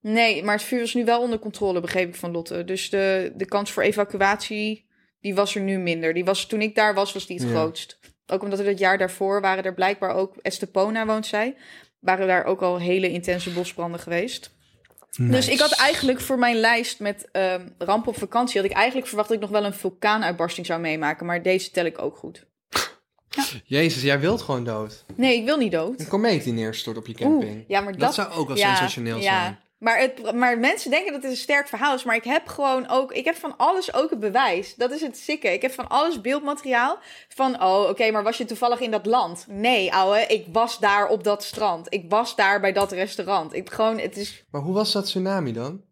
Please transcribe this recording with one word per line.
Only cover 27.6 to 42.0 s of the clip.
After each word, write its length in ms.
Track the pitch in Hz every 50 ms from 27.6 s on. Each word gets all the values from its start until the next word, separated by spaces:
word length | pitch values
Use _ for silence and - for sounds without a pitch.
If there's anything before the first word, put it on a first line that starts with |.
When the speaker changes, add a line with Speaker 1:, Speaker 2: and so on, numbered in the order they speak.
| 110
Speaker 1:
ja, 140 | - 196 196
maar 100 | 202 202
Speaker 2:
Dat 100 | 190 -
Speaker 1:
dat 120 | 240 254 -
Speaker 2:
zou 180 | - 196 170
ook 160 | 170 165 151
wel 100 | 131 135
Speaker 1:
ja, 100 | 202 202 196 196
Speaker 2:
sensationeel 400 | 185 180 185 - 135 117 117 113
Speaker 1:
ja. 40 | 113 202 196 190 185
Speaker 2:
zijn. 200 | 175 180 202 _ _ _ _
Speaker 1:
Maar 220 | _ 220 226 233 -
het, 340 | 262 262 262 - 226 220 226
maar 240 | 240 254 247 240 233
mensen 320 | 240 277 381 - - 277
denken 220 | 262 320 381 392 285
dat 80 | 277
het 100 | 269 269
een 60 | 254
sterk 300 | 247 - - 294 285 285
verhaal 280 | 285 - 208 262 294 269
is, 80 | 254 262
maar 120 | 247 226
ik 80 | 226 226
heb 240 | 240 277 339 339
gewoon 420 | - - - 277 269 262 262 254 -
ook, 240 | 240 262 269 262 -
ik 120 | - 254
heb 100 | 320 339
van 220 | - - 302 -
alles 360 | - 254 320 381 370 370 - -
ook 160 | - 302 320
het 100 | 320 220
bewijs. 560 | 208 208 190 247 269 220 175 180 202 - -
Dat 160 | - 240 254
is 100 | 285 311
het 160 | 320 269 -
sikke. 300 | - - - 302 302 -
Ik 140 | 202 175 -
heb 100 | - 262
van 160 | 254 - 247 -
alles 320 | - 262 302 339 330 233
beeldmateriaal 760 | 190 247 277 294 294 285 294 294 - 269 247 240 240 277 359 415 - - - - -
van, 340 | _ - - 269 262 247 - 185
"Oh, 260 | 185 190 202 208 180
oké, 220 | 202 196 226 220
maar 120 | 214 214 202
was 140 | 220 233
je 80 | - 247
toevallig 340 | 220 233 - 247 240 240 240
in 120 | 254 226
dat 140 | 214 202 -
land?" 400 | 208 240 254 202 170 175 175 - -
Nee, 440 | 202 196 214 240 254 214 190 180 -
ouwe, 320 | 190 190 190 202 220 226
ik 180 | - 220 202 175 175
was 280 | 165 220 233 233 - -
daar 280 | 220 202 202 208 208
op 160 | - 220 202 180
dat 200 | 208 208 202 -
strand. 500 | - - - 214 196 175 165 170 - -
Ik 120 | 202